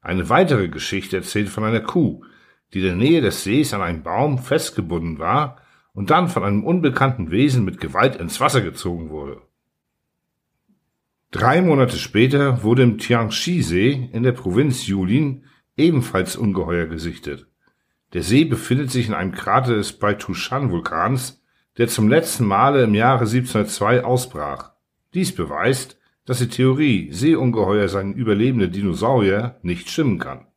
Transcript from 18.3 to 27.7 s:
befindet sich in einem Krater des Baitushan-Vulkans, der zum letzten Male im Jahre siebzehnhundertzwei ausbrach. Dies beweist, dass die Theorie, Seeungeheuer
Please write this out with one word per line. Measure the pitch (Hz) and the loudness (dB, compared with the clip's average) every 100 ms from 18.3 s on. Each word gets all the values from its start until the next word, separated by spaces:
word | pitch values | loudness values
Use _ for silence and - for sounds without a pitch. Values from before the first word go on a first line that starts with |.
| 123 | 2
befindet | 160 123 - 127 139 | 4 0 -2 -2 0
sich | 127 107 | -2 -2
in | |
einem | 87 92 | -2 -4
Krater | - - 113 127 | -6 0 0 2
des | 110 98 - | 0 -2 -4
Baitushan-Vulkans, | 104 101 - 87 - 131 135 87 85 80 95 131 123 - _ _ _ - | -2 -2 -6 -8 -6 -4 -2 -2 -4 -2 0 0 -4 -14 _ _ _ -2
der | 113 | -2
zum | - 107 | 2 4
letzten | 143 165 - | 4 2 -2
Male | 110 98 131 143 | 0 4 4 4
im | 117 | 4
Jahre | 104 120 127 113 | 4 4 2 2
siebzehnhundertzwei | 120 127 110 104 - 104 117 | 0 0 -2 -2 -2 0 0
ausbrach. | - 127 127 - 73 69 - _ _ _ _ | 2 -2 -2 -8 -8 -10 -14 _ _ _ _
Dies | 175 190 | -4 -4
beweist, | - 80 71 104 131 - - _ _ | -4 -6 -2 0 -2 -4 -18 _ _
dass | - 123 | -6 -4
die | 123 | -2
Theorie, | - 131 131 156 101 82 | 0 2 2 2 0 -2
Seeungeheuer | 87 139 160 131 110 92 | -2 2 2 2 0 2